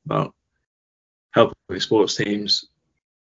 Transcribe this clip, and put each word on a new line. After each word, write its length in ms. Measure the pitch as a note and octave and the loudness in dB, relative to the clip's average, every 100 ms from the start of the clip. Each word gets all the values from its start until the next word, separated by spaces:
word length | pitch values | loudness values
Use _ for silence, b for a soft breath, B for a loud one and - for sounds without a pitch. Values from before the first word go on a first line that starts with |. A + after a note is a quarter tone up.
| - | -6
about 280 | - - - _ _ _ _ _ _ _ _ _ | -4 -4 -8 _ _ _ _ _ _ _ _ _
helping 220 | - A2 - - F#2 | 4 4 2 -12 -10
sports 360 | - A2 F#2 - | 0 2 2 -2
teams 500 | G#2 G#2 G2+ - - _ _ _ _ _ _ | -4 -4 -4 -4 -6 _ _ _ _ _ _